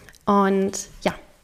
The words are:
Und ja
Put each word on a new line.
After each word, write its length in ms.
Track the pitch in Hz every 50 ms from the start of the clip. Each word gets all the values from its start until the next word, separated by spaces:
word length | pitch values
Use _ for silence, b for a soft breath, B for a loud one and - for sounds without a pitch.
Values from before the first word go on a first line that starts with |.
| B B B B -
Und 640 | - 202 202 196 196 196 196 190 196 - - - - - - -
ja 100 | 180 - - - - _ _